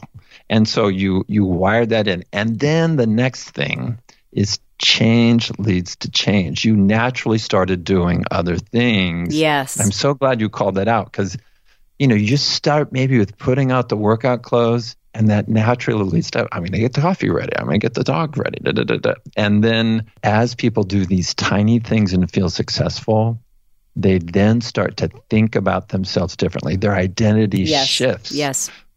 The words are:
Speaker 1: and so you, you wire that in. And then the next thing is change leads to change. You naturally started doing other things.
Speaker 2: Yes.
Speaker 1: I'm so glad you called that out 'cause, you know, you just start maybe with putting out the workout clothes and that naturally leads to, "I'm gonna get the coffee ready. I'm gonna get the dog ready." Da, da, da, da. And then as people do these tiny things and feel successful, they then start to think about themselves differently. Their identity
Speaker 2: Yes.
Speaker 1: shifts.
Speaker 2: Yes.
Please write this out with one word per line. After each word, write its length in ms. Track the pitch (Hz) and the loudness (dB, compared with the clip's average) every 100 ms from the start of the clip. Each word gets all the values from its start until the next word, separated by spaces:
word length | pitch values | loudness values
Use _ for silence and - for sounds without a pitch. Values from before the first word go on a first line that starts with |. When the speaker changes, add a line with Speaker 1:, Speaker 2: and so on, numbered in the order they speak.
| - - - - _ | -12 -20 -20 -20 _
Speaker 1:
and 180 | 110 107 | 2 2
so 220 | - 104 | 2 0
you, 380 | 95 95 92 - | 0 0 0 0
you 160 | 107 | 0
wire 400 | 95 87 92 117 | 0 2 2 2
that 240 | 117 113 104 | 2 2 0
in. 160 | 87 - | -2 -4
And 260 | 101 113 110 | -4 -2 0
then 380 | 143 160 165 156 | 0 2 2 2
the 100 | 113 | 2
next 440 | 110 127 - - | 2 0 -4 -12
thing 480 | - 143 - 123 117 - _ _ | -8 -6 -4 -6 -8 -14 _ _
is 260 | - 101 - - - | -2 -2 -4 -10 -4
change 720 | - - 113 117 117 117 - - | -2 2 4 4 4 4 0 -4
leads 360 | 104 90 90 - | 0 0 -2 -8
to 140 | - | -6
change. 540 | - - 101 82 - | -4 0 0 0 -2
You 100 | 113 | 2
naturally 640 | 107 98 110 123 123 117 110 | 4 4 4 0 -2 -2 -2
started 460 | - 101 92 90 | 2 0 2 -2
doing 400 | 85 95 87 85 - | 0 2 2 0 -2
other 260 | 95 87 85 | -2 -2 -4
things. 800 | - 117 120 104 92 85 87 151 | -2 0 2 2 0 -2 -4 0
Speaker 2:
Yes. 420 | 156 147 131 - | 2 0 -2 -2
Speaker 1:
I'm 140 | 107 | -2
so 220 | - 139 | 0 -2
glad 260 | 139 135 123 | 0 0 0
you 80 | 107 | -2
called 280 | - 101 95 | -2 -2 0
that 120 | 101 | 0
out 240 | 113 - | 0 -2
'cause, 240 | - 98 104 - _ _ _ _ _ | -4 -6 -6 -14 _ _ _ _ _
you 100 | 139 | 2
know, 60 | |
you 120 | 107 104 | 2 2
just 220 | 143 - | 0 0
start 440 | - 160 147 143 | -2 0 0 0
maybe 260 | 131 131 127 | -2 2 2
with 180 | 101 - | 0 -2
putting 340 | 131 127 131 | -2 0 2
out 180 | 127 117 | 0 0
the 60 | 107 | 0
workout 440 | 107 113 127 120 | 0 2 0 -2
clothes 560 | - 120 117 120 117 - _ | 0 0 2 0 -4 -14 _
and 140 | 113 110 | 0 2
that 180 | 104 104 | 2 2
naturally 580 | 110 110 123 - 110 | 0 2 0 0 -2
leads 260 | 95 170 165 | 0 0 -2
to, 180 | - - | -4 -4
"I'm 120 | - | -6
gonna 140 | 87 92 | -4 -2
get 160 | 117 | 0
the 80 | 135 | 0
coffee 260 | 165 190 101 | 0 0 0
ready. 240 | 85 - - | -2 -2 -4
I'm 80 | - | -2
gonna 100 | 107 | 0
get 160 | 131 | 0
the 100 | - | -2
dog 360 | - 156 156 127 | -2 0 -2 -4
ready." 200 | - - | -6 -4
Da, 100 | - | -2
da, 120 | - | -2
da, 120 | - - | -2 -2
da. 160 | 57 - - - | -2 -4 -6 -2
And 260 | 104 104 | 2 2
then 440 | 113 113 113 110 110 - | 2 2 0 -2 -4 -6
as 320 | 113 107 120 | 0 2 0
people 300 | 120 - 110 | 0 -2 0
do 200 | 92 101 | 0 0
these 300 | 92 92 82 | 0 0 -2
tiny 440 | - - 98 107 117 | -4 0 2 4 2
things 340 | 113 110 101 | 2 0 2
and 140 | 92 87 | 2 0
feel 180 | 98 90 | 0 -2
successful, 880 | - - - - - - 110 113 113 - _ _ _ _ | -2 -4 -2 -4 -4 0 0 0 -2 -10 _ _ _ _
they 220 | - 101 92 | -2 2 2
then 460 | 82 95 104 117 | 0 2 2 2
start 340 | 117 117 95 - | 0 -4 -4 -2
to 140 | 98 - _ | -6 -6 _
think 260 | 110 110 | 0 2
about 360 | 113 98 95 - | 0 0 -2 -2
themselves 440 | 95 92 - 87 | -6 -2 -2 -4
differently. 420 | - 87 - 73 92 | -2 -4 -2 -4 -2
Their 180 | 104 | 0
identity 720 | 95 92 92 107 107 107 117 | 0 -2 0 2 2 2 0
Speaker 2:
Yes. 240 | 156 147 135 | 0 0 -2
Speaker 1:
shifts. 440 | - 127 - - | -2 -2 -4 -6
Speaker 2:
Yes. 380 | 143 143 135 - - - | -6 -4 -4 -8 -12 -20